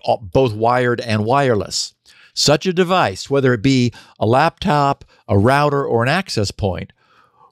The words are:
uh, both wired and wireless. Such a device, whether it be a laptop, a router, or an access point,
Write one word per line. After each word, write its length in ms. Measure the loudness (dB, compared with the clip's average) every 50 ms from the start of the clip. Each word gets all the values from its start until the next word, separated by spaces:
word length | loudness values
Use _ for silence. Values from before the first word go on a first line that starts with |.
| -4
uh, 100 | -4 -4
both 380 | -4 -4 -2 0 2 2 0 0
wired 460 | 0 0 2 2 2 0 0 -2 -2
and 240 | -4 -4 -2 -2 0
wireless. 720 | 0 0 2 2 2 0 0 -2 -6 -6 -8 -8 -10 _ _ _ _ -20 _ -20 _ -6
Such 300 | -2 0 2 2 0 0
a 80 | -2
device, 560 | 0 0 0 2 2 0 0 0 -2 -6 -6 -2
whether 240 | 0 2 2 2
it 100 | 2 2
be 300 | 2 2 2 2 0 0 -2 -8 -18 -16 _ -4
a 80 | 0
laptop, 760 | 2 2 2 2 0 -2 -4 -2 0 0 0 0 0 -2 -4 -10 _ _ _ _ 0
a 80 | 0
router, 480 | 2 4 4 2 2 2 0 0 -2 -2
or 180 | 0 0 0
an 60 | 0 0
access 420 | -2 -2 -4 -4 -4 -4 -4 -4
point, 420 | -4 -4 -4 -4 -4 -6 -10 -14 _ _ _ _ _ _ _ _ _ _ _ _